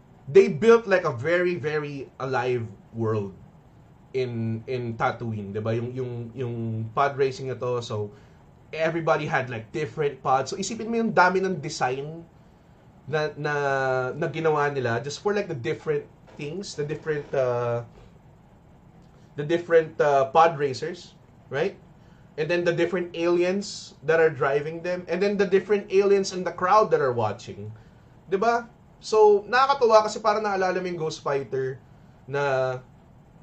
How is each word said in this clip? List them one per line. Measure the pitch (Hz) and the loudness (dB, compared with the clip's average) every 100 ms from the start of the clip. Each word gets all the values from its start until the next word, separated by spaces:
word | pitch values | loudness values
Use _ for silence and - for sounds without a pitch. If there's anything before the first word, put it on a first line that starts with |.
| - - - | -20 -20 4
they | 165 196 | 6 6
built, | 151 226 226 214 | 4 6 6 6
like, | 185 | 2
a | 165 | 2
very, | 123 147 175 180 180 | -4 0 0 0 -2
very | 151 151 147 143 - - | -4 -4 -6 -10 -12 -10
alive | 131 127 127 123 104 - - | -4 -2 -2 -2 -4 -12 -14
world | 117 110 110 98 90 - - - - - - - | -6 -2 -2 -4 -10 -20 -20 -20 -20 -20 -20 -8
in, | 131 123 117 113 113 113 | -6 -4 -4 -4 -6 -6
in | 127 120 113 | -6 -6 -2
Tatooine, | 131 113 117 107 98 104 | -2 -2 -6 -8 -8 -6
di | |
ba? | 110 | -4
Yung, | 117 120 127 | -4 -4 -8
yung, | 123 120 117 - | -8 -8 -10 -8
yung | 120 117 113 110 110 | -8 -6 -6 -6 -6
pod | - 139 135 | -2 -2 0
racing | 139 131 131 | -2 -2 -8
na | 117 | -6
to, | 123 123 | -4 -4
so, | 117 107 104 - - - - - - | -4 -6 -8 -12 -20 -20 -20 -20 -14
everybody | 156 160 165 160 156 147 | -4 -2 0 0 0 0
had, | 143 127 | -4 -4
like, | 117 110 | -8 -8
different | 156 147 156 143 135 | -6 -6 -4 -4 -2
pods. | 135 131 135 | 0 0 0
So, | 196 | -6
isipin | 196 226 226 | -6 -6 -4
mo | 233 | -2
yung | 226 170 | 2 4
dami | 180 190 | 4 4
ng | 190 170 | -2 -4
design | 151 - 131 135 147 165 170 - - - _ - - - - | -8 -4 -4 -4 -8 -12 -16 -20 -20 -20 _ -20 -20 -20 -6
na, | 151 151 151 | -4 -4 -4
na, | 147 147 143 135 135 131 127 143 | -4 0 0 0 2 0 -2 -4
na | 160 | -4
ginawa | 156 160 151 143 | 0 0 2 0
nila | 139 120 117 | 0 -2 -2
just | 139 - | -4 -4
for, | 208 | -2
like, | 208 190 | -2 -2
the | 151 | -6
different | 123 147 160 147 - - - - | -6 -4 -2 -4 -4 -14 -20 -12
things, | 147 175 202 - | -10 -8 -10 -8
the | 147 | -6
different, | 151 160 151 143 | -6 -4 -6 -4
uh, | 139 127 120 120 117 113 - - - - - - - - - - - - - - - | -2 0 0 -2 -4 -6 -16 -20 -20 -20 -20 -20 -20 -20 -20 -20 -20 -20 -20 -16 -10
the | |
different, | 147 170 170 165 156 - | -2 -2 4 4 4 2
uh, | 151 139 135 | 4 4 4
pod | 165 165 151 | 6 6 4
racers, | 143 127 156 180 - - - - - | -2 -4 -8 -10 -16 -20 -20 -20 -8
right? | 135 190 - - - - - - - | -4 -4 -4 -16 -20 -20 -20 -16 -8
And | 156 | -2
then | 175 | 0
the | 175 | 2
different | 160 170 185 175 | 2 0 0 -4
aliens | 165 170 175 175 196 202 - - - | -2 0 2 2 0 -6 -12 -16 -6
that | 143 165 | 0 4
are | 160 | 4
driving | 131 143 147 147 165 | 2 0 0 -2 -6
them, | 170 180 175 | -6 -6 -4
and | 180 | 0
then | 202 202 | 0 2
the | 196 | 2
different | 190 190 202 202 | 2 2 0 2
aliens | 190 202 202 196 | 2 4 4 2
in | 185 | -4
the | 185 | -6
crowd | - 180 214 202 | -2 4 4 4
that | 156 | 2
are | 139 | 2
watching. | 117 107 101 - 95 107 110 - - - - - | 0 -2 -4 -10 -14 -14 -16 -20 -20 -20 -20 -6
Di | 190 | 0
ba? | 220 240 226 - - - | 2 0 -4 -16 -20 -20
So, | - 214 214 202 202 | 0 6 8 6 4
nakakatuwa | 247 269 285 233 220 214 | 2 4 4 6 6 4
kasi | 214 | 0
parang | 214 214 214 | 0 0 0
naalala | 190 185 185 | 0 0 -2
mo | 180 | -4
yung | 175 | -6
Ghost | 156 151 | -6 -6
Fighter | 156 139 127 135 131 135 - - - - - | -4 -4 -4 -4 -6 -8 -16 -20 -20 -20 -8
na | 139 143 131 131 127 - - - - - - | -4 0 0 -2 -4 -12 -20 -20 -20 -20 -20